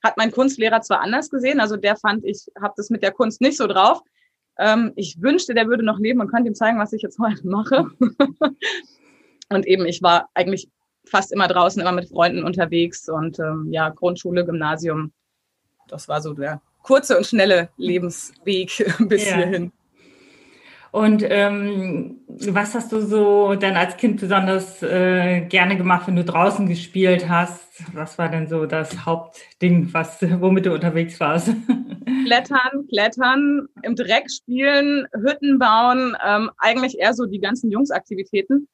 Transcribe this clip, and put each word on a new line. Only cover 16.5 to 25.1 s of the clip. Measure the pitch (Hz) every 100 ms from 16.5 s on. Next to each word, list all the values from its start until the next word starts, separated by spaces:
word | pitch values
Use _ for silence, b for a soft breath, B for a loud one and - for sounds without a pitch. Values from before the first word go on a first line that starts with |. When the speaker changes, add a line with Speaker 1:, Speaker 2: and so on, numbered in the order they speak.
| 151 _ _
Speaker 1:
kurze | - 269 262 202
und | 208
schnelle | 226 190 185 170 _
Lebensweg | 180 180 175 165 - _ - 190 185 - 202 175
<laughs> | 214
bis | 202 208
Speaker 2:
Ja. | 180
Speaker 1:
hierhin. | 175 190 175 _ _ _ b b b b b b b b b
Speaker 2:
Und, | 208 214 214
ähm, | 208 202 202 202 202 202 185 175 - - _
was | - 202 196 208
hast | 240 226
du | 220
so | 208 214 208 202 202
denn | 196 196 185
als | 180 -
Kind | 233 -
besonders, | 190 196 190 190 185 -
äh, | - 185 185